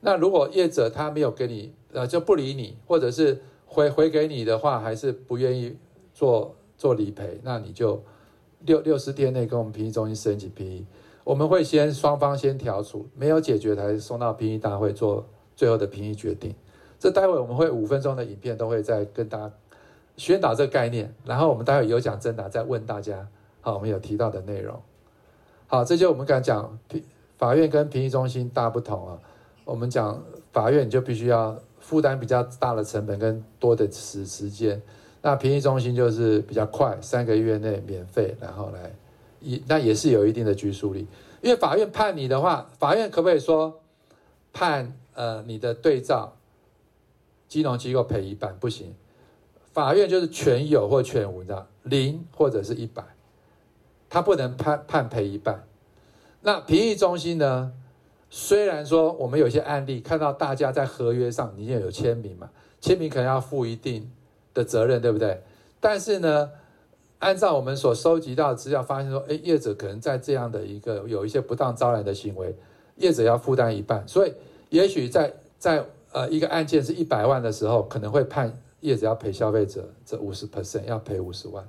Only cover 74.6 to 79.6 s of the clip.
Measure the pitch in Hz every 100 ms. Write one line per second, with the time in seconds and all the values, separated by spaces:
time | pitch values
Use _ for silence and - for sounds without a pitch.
74.6 | _ 160 190 190 123 170 151 - - _
75.6 | 180 156 - - _ 135 127 156 160 165
76.6 | 156 156 131 175 160 113 110 135 117 107
77.6 | 107 117 98 - 104 107 127 147 120 -
78.6 | - _ 156 117 110 113 107 98 110 110